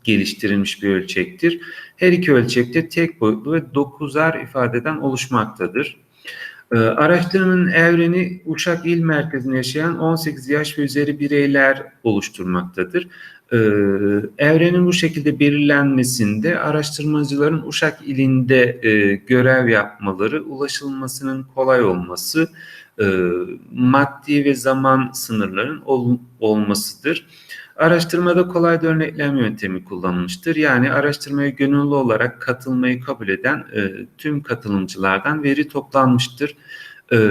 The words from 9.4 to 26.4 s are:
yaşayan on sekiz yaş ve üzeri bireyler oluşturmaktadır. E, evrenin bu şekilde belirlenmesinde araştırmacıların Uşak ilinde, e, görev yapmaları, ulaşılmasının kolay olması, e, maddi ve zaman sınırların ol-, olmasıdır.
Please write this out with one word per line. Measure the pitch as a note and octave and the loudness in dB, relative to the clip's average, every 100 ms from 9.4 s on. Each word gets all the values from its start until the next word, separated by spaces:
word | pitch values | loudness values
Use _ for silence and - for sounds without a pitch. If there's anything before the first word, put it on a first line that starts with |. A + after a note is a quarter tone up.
| C3 C3 | -4 -4
yaşayan | B2+ D3+ E3+ E3+ | -2 -2 -2 0
on | D#3+ E3 | 0 0
sekiz | D#3+ C#3 B2+ | -4 -8 -2
yaş | D3 D3 D3+ | -2 -2 -4
ve | |
üzeri | C#3 C#3 D3 C#3+ | -2 0 -2 -2
bireyler | C#3+ D3 C#3 C#3 C3+ C3+ - _ | 0 2 2 4 2 2 -6 _
oluşturmaktadır. | A#2 G2+ - - F2+ F2+ F2+ F#2 F2+ F3 F3 - - - - | -2 0 -4 -8 -2 -2 -2 -4 -2 -4 -6 -18 -20 -20 -2
E, | A#2+ A2 G#2 G2+ G2 G2+ G2+ - - | 2 2 2 2 2 0 0 -2 0
evrenin | D3 D#3+ E3+ F3+ F3+ | 2 4 4 4 2
bu | |
şekilde | F3 D#3+ D#3 D3 C3 | 2 -2 -2 -2 2
belirlenmesinde | D3 D3 D3 C#3+ C#3 C3 B2 B2 G#2 G#2+ D#3+ F3 | 2 2 2 4 2 2 0 0 0 0 -2 -2
araştırmacıların | D3+ D3+ D3 - D3+ D3+ C#3 C#3+ D3 D#3+ D3 | -2 -2 -4 -4 -2 0 -2 0 0 0 -4
Uşak | D3 D#3 - - | -2 -2 -2 -6
ilinde, | C3+ C3+ C3 A#2+ B2+ A#2+ - | 0 2 2 4 4 4 2
e, | A2+ G#2 G2+ G2+ | 2 4 4 2
görev | - B2+ B2+ C3 A#2+ | 2 4 6 4 4
yapmaları, | G#2+ G#2 - G2+ F#2 G#2+ D3+ | 2 0 -6 -6 -2 -2 -2
ulaşılmasının | - C3 C#3 - C#3+ C3+ C3 C3 C3+ C3+ C3+ C3+ | -8 -6 -6 -6 -8 -8 -8 -8 -6 -6 -8 -2
kolay | C3 B2+ | 4 4
olması, | G#2 F2+ F2 F2+ - D#3 E3 - - - - - | 4 0 -4 -8 -4 0 0 -4 -20 -20 -14 -2
e, | G2+ F#2 F2+ F2+ F2+ A#2+ - | 0 2 0 0 -6 -10 -12
maddi | A#2+ B2 C3+ C#3+ - - C#3+ C#3 | 0 4 4 2 -4 -2 2 2
ve | C3 | 0
zaman | C3 C3 C3+ C3 B2+ | 0 2 2 2 0
sınırların | - - A2 F#2+ F#2+ B2+ D#3 - | -8 -6 -4 -2 -2 -4 -6 -2
ol-, | C3 B2 A#2+ - | 0 2 -2 -4
olmasıdır. | - | -4